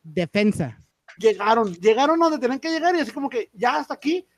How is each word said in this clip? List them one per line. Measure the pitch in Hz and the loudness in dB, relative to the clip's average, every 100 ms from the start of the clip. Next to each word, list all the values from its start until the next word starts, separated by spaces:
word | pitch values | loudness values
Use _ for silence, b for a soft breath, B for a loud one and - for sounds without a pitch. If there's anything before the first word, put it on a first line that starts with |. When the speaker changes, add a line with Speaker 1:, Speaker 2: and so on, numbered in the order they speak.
Speaker 1:
Defensa. | 160 151 170 202 208 202 139 110 _ _ - - | -10 -6 -4 0 0 0 -4 -10 _ _ -20 0
Speaker 2:
Llegaron, | 220 196 202 226 214 | 0 2 2 2 0
llegaron | 170 202 220 285 330 | 0 2 4 4 2
donde | 330 302 | 2 0
tenían | 240 269 | -2 -4
que | 330 | -4
llegar | 320 339 | -2 0
y | 349 | 0
así | 226 | -2
como | 285 277 | -6 -6
que | 247 190 | -6 -8
ya | 202 240 294 | -4 -2 -2
hasta | 277 | -4
aquí, | - 277 349 - | -6 -4 -4 -6